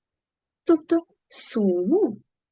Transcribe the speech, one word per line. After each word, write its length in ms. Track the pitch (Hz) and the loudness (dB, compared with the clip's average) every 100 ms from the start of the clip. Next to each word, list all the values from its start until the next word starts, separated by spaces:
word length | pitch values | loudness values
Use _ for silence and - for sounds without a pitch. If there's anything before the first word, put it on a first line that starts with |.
| _ _ _ _ _ _ | _ _ _ _ _ _
тобто 420 | - 320 - 330 - _ _ | 0 0 0 -4 -4 _ _
суму 920 | - - 233 202 175 185 381 302 202 _ _ _ | -10 -6 -2 0 0 0 0 0 -4 _ _ _